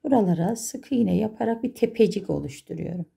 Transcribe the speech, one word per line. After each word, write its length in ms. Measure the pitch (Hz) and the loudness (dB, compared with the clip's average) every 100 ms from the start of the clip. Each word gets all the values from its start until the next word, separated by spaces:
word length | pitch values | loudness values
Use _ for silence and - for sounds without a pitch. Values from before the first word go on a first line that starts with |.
buralara 520 | 294 262 185 165 175 233 | 4 4 4 2 0 -2
sık 360 | - - - | -8 -12 -4
iğne 240 | 254 202 180 | 0 2 2
yaparak 460 | 220 220 226 226 | 0 -2 -2 -2
bir 120 | 240 | -6
tepecik 560 | - 233 - 214 202 196 | -2 -2 4 2 2 -4
oluşturuyorum. 760 | 147 143 - - 165 160 175 170 | -6 -6 -12 -14 -10 -8 -8 -10